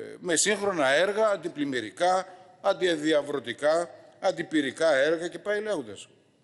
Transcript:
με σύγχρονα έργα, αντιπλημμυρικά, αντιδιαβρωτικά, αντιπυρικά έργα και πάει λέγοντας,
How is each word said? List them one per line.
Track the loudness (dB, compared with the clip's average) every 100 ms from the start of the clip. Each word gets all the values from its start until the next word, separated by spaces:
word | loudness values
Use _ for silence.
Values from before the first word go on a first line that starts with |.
| -12 -8
με | -2 0
σύγχρονα | 2 0 0 2 4
έργα, | 4 2 2 0
αντιπλημμυρικά, | 0 -4 -4 -4 -4 -6 0 2 2 -2 -14 -20 -6
αντιδιαβρωτικά, | -2 0 0 2 2 2 0 -6 -6 -2 2 2 -2 -10 -20 -4
αντιπυρικά | -2 -2 -2 0 0 0 2
έργα | 4 4 2 -2
και | -8
πάει | -4 -4
λέγοντας, | -2 -4 -6 -14 -18 _ _ _